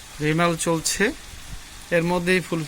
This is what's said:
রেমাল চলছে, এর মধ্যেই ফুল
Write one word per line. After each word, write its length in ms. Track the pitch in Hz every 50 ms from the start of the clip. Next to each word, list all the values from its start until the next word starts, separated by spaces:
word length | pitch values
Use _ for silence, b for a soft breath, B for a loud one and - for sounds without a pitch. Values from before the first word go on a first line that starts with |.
| - - - -
রেমাল 340 | 151 151 156 165 175 170 165
চলছে, 560 | 160 - 175 165 160 151 - - - 196 240 320 - - - - - - - - - - - - - - -
এর 120 | 175 170 165
মধ্যেই 360 | 175 180 180 170 180 185 185
ফুল 240 | 160 - 175 165 151